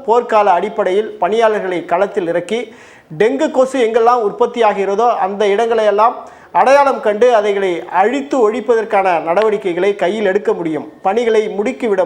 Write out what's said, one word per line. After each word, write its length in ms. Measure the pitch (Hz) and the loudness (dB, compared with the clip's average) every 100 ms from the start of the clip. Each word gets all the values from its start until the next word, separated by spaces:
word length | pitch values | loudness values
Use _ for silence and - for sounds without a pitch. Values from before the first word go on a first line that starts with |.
| - | 0
போர்க்கால 480 | 233 240 220 202 175 | 0 2 2 4 2
அடிப்படையில் 520 | 208 208 190 190 220 - 180 | 0 -4 0 0 -2 -4 -2
பணியாளர்களை 560 | 220 220 208 185 175 - | 2 2 0 -4 -6 -2
களத்தில் 380 | 175 202 208 165 | -2 0 -2 -4
இறக்கி 280 | 170 175 220 247 - - - _ 156 | -4 -4 -6 -6 -16 -20 -20 _ -2
டெங்கு 280 | 214 269 311 269 | 0 2 0 0
கொசு 180 | 254 269 226 | 0 0 0
எங்கெல்லாம் 400 | 226 226 247 202 | 2 2 2 0
உற்பத்தியாகிறதோ 800 | - 233 240 220 196 190 202 240 208 185 | -2 -2 2 0 0 -2 0 0 0 -2
அந்த 160 | 202 208 202 | -2 0 0
இடங்களையெல்லாம் 600 | 233 226 214 202 226 - - - - 175 | 0 2 2 2 0 0 -16 -20 -4 0
அடையாளம் 440 | 220 285 277 247 214 | 4 4 4 0 -2
கண்டு 220 | 208 247 226 | 2 4 4
அதைகளை 340 | 208 202 190 170 - 170 | 0 -2 -2 -4 -4 0
அழித்து 340 | 208 277 269 277 208 | 0 0 -2 0 0
ஒழிப்பதற்கான 600 | 240 214 226 220 202 190 165 156 | 0 0 0 2 0 2 0 0
நடவடிக்கைகளை 640 | 180 220 202 190 170 196 202 | 0 2 0 -2 -2 -2 0
கையில் 260 | 175 214 202 | -2 0 0
எடுக்க 180 | 196 214 190 | 0 -2 -2
முடியும், 300 | 165 151 - - 190 | -4 -6 -8 -6 -2
பணிகளை 380 | 214 233 220 208 190 | 0 2 0 0 -4
முடுக்கிவிட 460 | 220 254 233 190 | -4 -4 -2 0